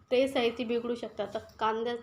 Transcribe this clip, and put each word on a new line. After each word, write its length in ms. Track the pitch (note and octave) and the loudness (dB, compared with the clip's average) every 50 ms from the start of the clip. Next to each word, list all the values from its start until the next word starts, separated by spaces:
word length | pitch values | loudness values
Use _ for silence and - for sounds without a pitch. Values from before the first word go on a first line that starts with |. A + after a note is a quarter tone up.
| - - | -6 0
टेस्ट 260 | B3+ B3 C4+ C4+ C4+ | 4 4 4 4 4
आहे 140 | C#4+ A#3+ A#3 | 2 2 2
ती 140 | A#3 - B3 | 0 0 -4
बिघडू 300 | A3 A#3+ A#3 A#3 A#3+ A#3+ | -2 -2 -2 0 -2 -4
शकते. 280 | A#3 - G#3+ - - G3+ | -4 -6 -8 -6 -6 -6
आता 160 | G3+ - A3 - - - - | -4 -4 -8 -8 -8 -6 -2
कांद्या, 360 | A3 A3 A3 A3+ A3+ A#3+ A#3+ A#3 | 0 0 2 2 0 -2 -4 -4